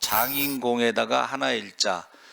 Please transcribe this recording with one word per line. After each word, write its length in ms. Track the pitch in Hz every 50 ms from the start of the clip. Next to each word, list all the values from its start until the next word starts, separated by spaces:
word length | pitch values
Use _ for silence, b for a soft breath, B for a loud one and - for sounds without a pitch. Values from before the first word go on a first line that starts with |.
장인공에다가 1200 | - - 104 107 120 131 135 143 143 143 139 131 120 123 120 120 120 117 110 110 117 110 123 131 127
하나 280 | 117 131 139 139 131 127
일자, 560 | 110 104 101 - - - 104 92 87 82 - B B B B